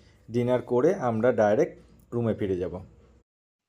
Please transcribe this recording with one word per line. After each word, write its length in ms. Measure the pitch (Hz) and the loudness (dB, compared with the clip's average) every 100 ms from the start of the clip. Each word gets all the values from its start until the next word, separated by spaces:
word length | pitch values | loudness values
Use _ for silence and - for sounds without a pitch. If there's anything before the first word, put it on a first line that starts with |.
| - _ - | -20 _ -6
ডিনার 300 | 117 120 123 | -2 0 0
করে 340 | 123 123 151 196 | 0 2 2 2
আমরা 360 | 127 110 123 | -2 0 2
ডাইরেক্ট 440 | 110 104 110 165 - - _ _ | 4 2 2 0 -6 -20 _ _
রুমে 200 | 120 113 | -4 -2
ফিরে 240 | 98 101 90 | -2 -2 -4
যাব। 280 | 90 90 - - _ _ _ _ _ _ | -4 -8 -16 -20 _ _ _ _ _ _